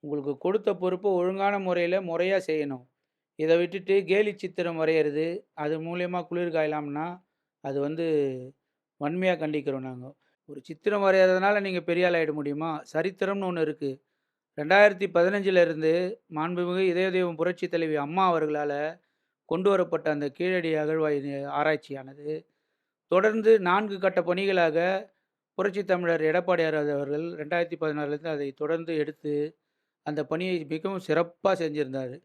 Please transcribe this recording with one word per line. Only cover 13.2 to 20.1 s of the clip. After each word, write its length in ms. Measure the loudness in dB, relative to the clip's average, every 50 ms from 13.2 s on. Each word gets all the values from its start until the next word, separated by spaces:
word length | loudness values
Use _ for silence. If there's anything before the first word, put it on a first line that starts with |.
| -2 -2 -2 -2 -2 -4
ஒண்ணு 140 | -2 0
இருக்கு. 300 | -2 -2 -2 -4 -6 -8 -8 -8 _ _ _ _ _ _ _ _ _ _ _ -8
ரெண்டாயிரத்தி 500 | 0 4 6 8 8 8 6 4 -4 0
பதினஞ்சுல 540 | 2 4 4 4 2 0 0 2 6 6
இருந்து 300 | 4 4 4 0 2 2 2 2 0 -2 -6 -10 _ _
மாண்புமிகு 540 | -6 -6 -4 -4 -2 -2 -2 -2 0 0 0
இதய 240 | 2 2 2 0 0
தெய்வம் 240 | 2 0 0 0 0
புரட்சி 320 | -2 -2 -2 -2 -4 -6 -4
தலைவி 280 | -2 -2 -2 0 -2
அம்மா 280 | -2 -2 -2 0 2 2 4
அவர்களால 460 | 4 2 0 0 -2 -2 -2 -2 -2 -4 -4 -6 -8 -10 _ _ _ _ _ _ _ _ _ _
கொண்டு 200 | -4 0 2 2
வரப்பட்ட 380 | 2 2 0 0 -2 -4 -2 -2